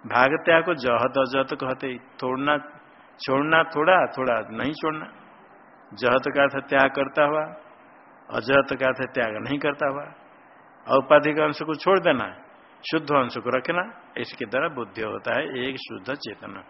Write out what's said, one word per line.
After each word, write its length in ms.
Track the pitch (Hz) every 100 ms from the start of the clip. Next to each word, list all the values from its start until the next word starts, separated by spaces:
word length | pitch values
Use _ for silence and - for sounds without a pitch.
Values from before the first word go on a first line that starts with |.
| 107
भाग 360 | 113 131 160
त्याग 200 | 175 165
को 100 | 165
जहत 380 | 156 123 117 127 135
अजहत 400 | 131 135 135 143
कहते, 380 | 131 131 135 123
तोड़ना, 600 | - - 131 131 143 147 - - - - - -
छोड़ना 420 | - 135 151 160
थोड़ा, 440 | 160 147 160 185 135 -
थोड़ा 300 | 127 113 104
नहीं 220 | 110 123
छोड़ना। 340 | 156 160 156 - - - - - - - - -
जहत 280 | 104 123 127 139
का 140 | 143
अर्थ 260 | 139 139 131
त्याग 220 | 139 135
करता 340 | 139 135 -
हुआ, 200 | 147 151 156 - - - - - - - - 120
अजहत 420 | 117 139 135 131
का 60 | 131
अर्थ 280 | 131 127
त्याग 160 | 131 117
नहीं 280 | 107 113 143
करता 300 | 147 143 143
हुआ, 160 | 139 147 - - - - - - - - 135
औपाधिक 420 | 135 147 147 151
अंश 240 | 151 147
को 120 | 151
छोड़ 240 | 151 180 190
देना। 460 | 170 131 98 92 - - - - -
शुद्ध 240 | 160 147
अंश 200 | 147 120 123
को 200 | 120 127
रखना, 540 | 127 170 208 - - -
इसके 260 | 120 -
द्वारा 240 | 117 127 165
बुद्धि 340 | 135 110 117
होता 380 | 110 104 110 117
है 240 | 160 135
एक 120 | 127 131
शुद्ध 380 | - 107 98
चेतन। 500 | 147 113 101 104 98